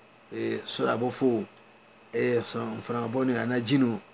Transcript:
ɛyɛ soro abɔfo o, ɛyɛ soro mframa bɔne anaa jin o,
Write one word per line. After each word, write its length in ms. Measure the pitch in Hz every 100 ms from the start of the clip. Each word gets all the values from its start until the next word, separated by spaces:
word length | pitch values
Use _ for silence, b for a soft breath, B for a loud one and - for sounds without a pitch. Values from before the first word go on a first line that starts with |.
| - - -
ɛyɛ 340 | 110 113 110 -
soro 220 | - 127 113
abɔfo 260 | 123 - 131
o, 200 | 113 98 - - - - - -
ɛyɛ 300 | 120 123 120
soro 220 | 107 117 113
mframa 420 | 110 - 120 113
bɔne 260 | 131 131 117
anaa 220 | 117 123
jin 180 | 113 139
o, 160 | 123 104 -